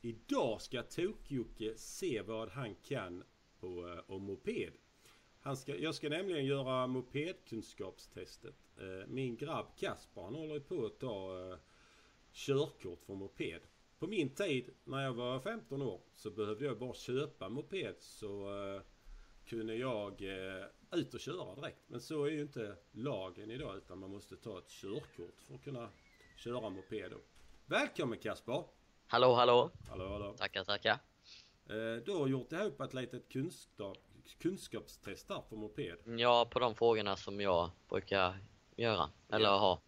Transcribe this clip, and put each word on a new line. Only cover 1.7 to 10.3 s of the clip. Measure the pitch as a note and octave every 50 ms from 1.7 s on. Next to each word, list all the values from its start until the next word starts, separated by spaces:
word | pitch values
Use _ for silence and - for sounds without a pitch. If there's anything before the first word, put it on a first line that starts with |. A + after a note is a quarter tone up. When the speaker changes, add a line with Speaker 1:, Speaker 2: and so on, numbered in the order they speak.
| A2
Speaker 1:
se | - - - - - G3 F3 B2+ G#2+
vad | F#2 G2+ A2 A2 A2+ G#2+
han | - C#3 C3+ G#2+ F#2+
kan | - - - C#3 B2 G2 F2+ F2 F2+ - - _ _ _ _ _ _
på, | - F#2 F2+ F2 F2
eh, | F2 F2 E2 - -
om | G2 F#2+ G2
moped. | G2+ G2 F2+ - - A#3+ - G2 E2 - - _ _ _ _ _ - - - _ _ _ -
Han | - C#3 C3+
ska, | C3 - - C#3
jag | - D3+ D#3+ D#3+
ska | - - D3
nämligen | D3 E3 G3 G3 F3 D3+ C3+
göra | C3+ C#3 C#3 C3 C3 C3 B2+ B2+
mopedkunskapstestet. | B2+ B2+ B2+ B2 - - C#3 D3+ F3 F#3 - - - A#2 A2+ G2+ - - - G2+ F#2+ F2+ - - - - F#2+ F#2 - - - - - - _ - _ -
Eh, | - G2 F#2+ F#2+ F#2+ F#2+
min | - A#2+ B2+ C3+ B2 A#2
grabb | A2 D3 D3+ D#3 A#2 - - -
Kasper, | - F#3 F#3 - - - - - G3+
han | F3+ F#2+